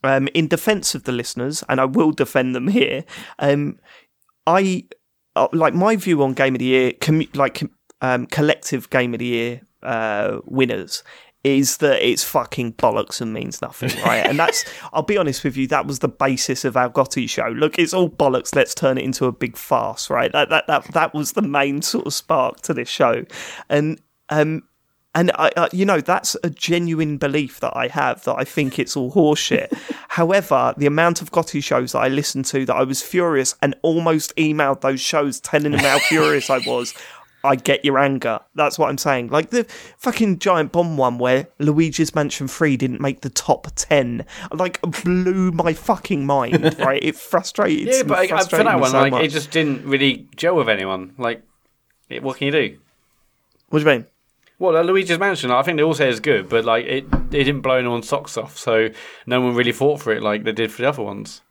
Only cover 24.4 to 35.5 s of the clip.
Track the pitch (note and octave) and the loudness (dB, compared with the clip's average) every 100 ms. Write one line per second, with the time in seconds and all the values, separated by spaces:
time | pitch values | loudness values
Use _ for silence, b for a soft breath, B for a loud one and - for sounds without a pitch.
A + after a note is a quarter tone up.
24.4 | D3+ D#3+ _ _ _ _ _ D#3+ F3+ - | 2 0 _ _ _ _ _ 0 2 4
25.4 | D#3 - E3+ F3+ G3 F3 E3 F#3 - - | 2 2 -2 0 2 2 0 -2 -2 -4
26.4 | E3+ C#3+ - F3 E3+ D#3 D#3 C#3+ C#3+ D3 | -6 -6 -2 0 0 -2 -2 -2 0 0
27.4 | C3+ - C3 - B2 D3 C3+ - - A#2+ | -2 -6 -6 -4 -4 0 -2 -2 -4 -4
28.4 | C3 - C3+ C#3+ B2+ D3 B2+ F#3 D3+ D3 | -4 -2 -2 -2 -4 -4 0 4 4 2
29.4 | - - - B B B B - E3+ G3 | 0 -2 -2 B B B B 0 2 2
30.4 | - C3+ B2 - C#3+ D3 E3+ E3+ D#3+ F3 | 2 2 2 2 0 4 2 0 -2 -2
31.4 | D#3 D3+ C3+ B2+ B2+ B2+ B2+ C#3 D3 C3+ | -2 -6 0 0 0 0 0 0 -2 -4
32.4 | C3 C#3 C3 B2+ C3 C3+ - F3+ F3 C#3+ | -2 -2 0 0 0 -2 -2 0 2 2
33.4 | C3 - C#3+ C3+ E3 E3 E3 D#3+ - - | 0 -2 -4 0 0 2 2 0 -2 -2
34.4 | D#3 D3+ C#3+ C3+ C3+ C3+ - D#3+ C#3+ B2 | 0 2 0 0 -2 -2 -2 0 -2 -4
35.4 | - | -2